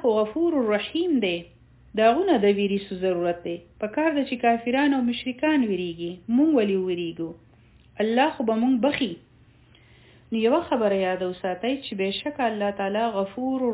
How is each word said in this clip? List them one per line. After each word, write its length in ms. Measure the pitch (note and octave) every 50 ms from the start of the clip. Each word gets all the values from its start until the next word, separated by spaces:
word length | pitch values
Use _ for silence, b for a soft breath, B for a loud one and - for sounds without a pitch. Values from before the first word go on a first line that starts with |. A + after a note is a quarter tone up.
خو 120 | - A#3+ G#3+ G#3+
غفور 340 | G#3+ G#3+ - D#4 E4+ E4+ D#4+ C#4 A#3 G#3+ G#3
رحیم 440 | G#3 - - - D#4+ F4+ F4+ D4+ A#3+ G3+
دی، 140 | F3+ E3+ F3 F3 - - - - _ - - - - -
د 40 | G#3+
هغو 220 | A3 A3+ A#3+ D#4 G4
نه 120 | G4 D#4 A3
د 80 | G3+ G3+ G3+
ویرې 220 | G3 G3+ G3 G3 G3
څه 160 | - - G3 F3+
ضرورت 360 | F#3 F#3 F3+ F3 F3 F3 F3 F3 -
دی؟ 120 | E3+ E3+ F3 - - - -
په 80 | G#3+ G#3+ G#3+
کار 140 | D4+ D#4 D#4+
ده 100 | D4+ C#4+ B3+
چې 120 | - C4 A#3+ -
کافران 460 | A#3 A#3 A#3 - A#3+ A#3+ C4+ D4 C#4+ C#4
او 80 | C4+
مشرکان 580 | A#3+ A#3+ A#3+ - - B3+ B3 B3+ D#4 D#4 D#4 C#4+
ویریږي. 520 | A#3+ G#3 F#3+ F3+ F3+ F3 E3+ E3+ E3+ F3 F3+ F3+ - - A#3
موږ 120 | B3+ D4+ D#4+ D4+
ولې 220 | B3 G#3 G3+ G3 F#3+
ویریږو؟ 520 | F#3 F#3 F3+ F3 F3 E3 D#3+ E3+ E3 D#3+ E3+ - - _ b b b b b b b b b
الله 320 | - G#3+ A3 A3+ B3 C#4 D#4 D#4
خو 80 | - B3 A3
به 60 | A3+
موږ 180 | A3+ A#3+ C4 C4 A#3
بخي. 320 | G#3+ D4 C#4+ - C#4+ F#3+ E3+ - - _ _ _ - _ b b b b b b b b b b b b b b b b
نو 60 | A3+ A3+
یوه 200 | A3 A3+ C#4 E4+ E4+
خبره 300 | - D4+ A#3+ G#3+ G3+ G3
یاد 260 | G3 F#3+ F#3 F#3 F3+
وساتئ 500 | F#3 F3+ F#3 - - F#3 F3+ F3+ - A#3+ C#4 C#4 -
چې 80 | - G#3+ F#3+
بېشکه 420 | F#3+ G3 G3 - - D4 D4 D4 B3+
الله 260 | A3+ A3 G#3 G3+ G3+
تعالی 320 | G3+ G3+ G3 G3 G3+ G#3+ A#3 A#3 G#3
غفور 440 | G3 G3 G3 - B3 B3+ C4 C4 B3+ B3+ A#3+